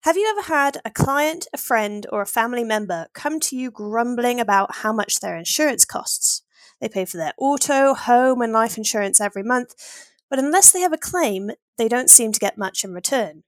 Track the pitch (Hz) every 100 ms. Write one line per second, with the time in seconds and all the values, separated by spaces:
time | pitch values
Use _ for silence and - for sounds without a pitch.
0 | - 339 427 415 381 311 277 285 220 -
1 | 277 277 302 330 - - - 233 208 208
2 | 208 214 202 - 233 247 233 214 208 170
3 | 165 - 294 311 - 254 254 214 208 226
4 | 240 247 240 240 214 196 196 - 220 220
5 | 202 - 196 170 170 - 302 240 - -
6 | - - - - _ _ - _ 220 196
7 | 180 175 156 - 269 285 - 277 269 269
8 | - 247 262 247 233 220 226 220 214 214
9 | 196 190 208 196 208 247 247 - - -
10 | - _ _ 262 277 349 392 359 359 320
11 | - 359 285 190 202 - _ - 226 240
12 | 254 - 226 214 196 - 196 - 196 180
13 | - 269 196 156